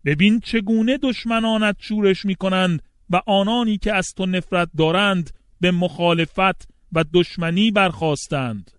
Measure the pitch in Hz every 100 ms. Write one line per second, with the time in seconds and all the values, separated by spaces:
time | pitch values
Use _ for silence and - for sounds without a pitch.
0 | 143 147 202 226 - 226 202 220 226 269
1 | 269 226 226 226 226 220 214 202 - 214
2 | 196 185 202 185 190 185 185 160 - _
3 | _ 180 - 196 196 240 226 208 208 202
4 | 180 - 190 185 - 185 170 156 160 175
5 | 202 185 156 - _ _ 180 175 180 151
6 | 170 165 160 - 190 - - _ _ 165
7 | 156 175 175 - 165 175 220 202 190 -
8 | 160 143 - 147 127 104 90